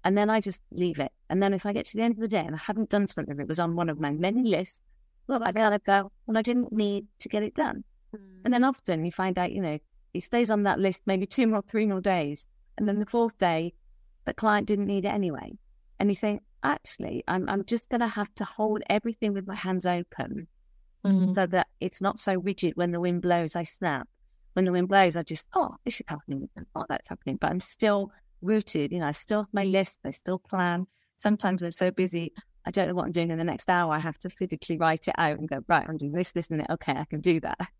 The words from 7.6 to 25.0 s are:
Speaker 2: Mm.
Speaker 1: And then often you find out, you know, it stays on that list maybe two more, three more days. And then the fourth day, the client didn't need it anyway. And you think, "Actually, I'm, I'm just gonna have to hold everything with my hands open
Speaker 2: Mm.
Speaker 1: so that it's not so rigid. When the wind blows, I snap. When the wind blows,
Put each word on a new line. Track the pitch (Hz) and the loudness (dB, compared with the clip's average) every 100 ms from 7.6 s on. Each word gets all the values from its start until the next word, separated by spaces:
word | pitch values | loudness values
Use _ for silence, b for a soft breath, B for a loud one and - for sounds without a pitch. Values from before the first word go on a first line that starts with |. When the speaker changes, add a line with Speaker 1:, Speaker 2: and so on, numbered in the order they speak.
| 285 208 - _ _ | -2 -2 -12 _ _
Speaker 2:
Mm. | 214 196 185 | -18 -18 -4
Speaker 1:
And | 208 | 2
then | 247 | 4
often | 262 262 - 165 | 4 2 -2 -2
you | 170 | -2
find | - 190 180 | -2 -2 0
out, | 180 | -2
you | - | -2
know, | 170 151 _ _ _ | -4 -4 _ _ _
it | 175 | -8
stays | - 240 233 | 0 0 2
on | 208 | 4
that | 196 - | 2 4
list | 190 180 - | 2 2 0
maybe | 190 | 0
two | 196 - | 0 2
more, | 226 214 | 4 2
three | 196 220 | 0 0
more | 214 190 | 2 2
days. | 196 180 147 147 - _ _ - | 0 0 0 -6 -14 _ _ -4
And | 208 | -2
then | 202 | 0
the | |
fourth | 208 233 233 - | 0 2 0 2
day, | 180 160 170 - - - - _ | 2 2 -2 -8 -20 -20 -20 _
the | - | -8
client | - 220 208 208 | 0 2 2 2
didn't | 202 | 0
need | 202 202 | 2 0
it | 196 | 0
anyway. | 208 180 139 - - _ _ _ - | 0 -2 -4 -10 -16 _ _ _ 0
And | 202 | 0
you | |
think, | 196 214 208 _ _ | 2 0 -2 _ _
"Actually, | 269 294 - - - - - | 0 0 -6 -10 -6 -6 -2
I'm, | 185 - | -2 0
I'm | 196 | -2
just | 190 226 - | -2 -4 -2
gonna | 240 233 | -2 0
have | 208 202 | -2 -6
to | - | -6
hold | 202 - 214 214 - | -8 -2 0 0 0
everything | 208 233 226 220 | 0 0 -4 -2
with | 196 | -2
my | 190 | -6
hands | 196 190 185 | -6 -2 0
open | 180 175 175 - - - 165 _ _ - _ _ | 0 -2 -4 -8 -8 -8 -12 _ _ -20 _ _
Speaker 2:
Mm. | 196 190 185 | 2 4 4
Speaker 1:
so | 190 180 | 2 2
that | 185 - _ | 2 0 _
it's | 180 - | -8 -2
not | 196 214 | -4 -2
so | - 185 | -2 0
rigid. | 180 190 175 170 | -2 0 -2 0
When | 175 | -2
the | 170 | 0
wind | 180 175 | 0 0
blows, | 175 175 160 175 | 2 2 0 -4
I | |
snap. | 165 - 180 135 - _ _ _ _ | -8 -4 -2 -2 -6 _ _ _ _
When | 185 | 0
the | 185 | 2
wind | 180 180 | 2 4
blows, | 196 | 6